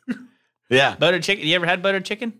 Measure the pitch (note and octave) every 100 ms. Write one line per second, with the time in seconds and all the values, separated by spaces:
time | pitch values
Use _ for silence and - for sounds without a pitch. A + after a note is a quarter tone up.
0 | - A#3 - _ _ _ - B2+ C3+ F#2
1 | D#3 F3+ E3 G3+ D3+ F3+ E3+ F#3 G3 G3
2 | F#3 G#3+ A#3 -